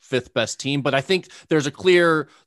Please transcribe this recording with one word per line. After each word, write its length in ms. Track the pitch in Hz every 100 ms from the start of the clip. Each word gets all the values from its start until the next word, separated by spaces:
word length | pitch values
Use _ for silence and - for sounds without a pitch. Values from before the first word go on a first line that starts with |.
fifth 320 | _ 131 -
best 280 | 120 110 -
team, 200 | 135 139
but 140 | 135
I 60 | 135
think 280 | 135 190 - - -
there's 180 | 160 139
a 60 |
clear 560 | - 185 175 170 156 143 _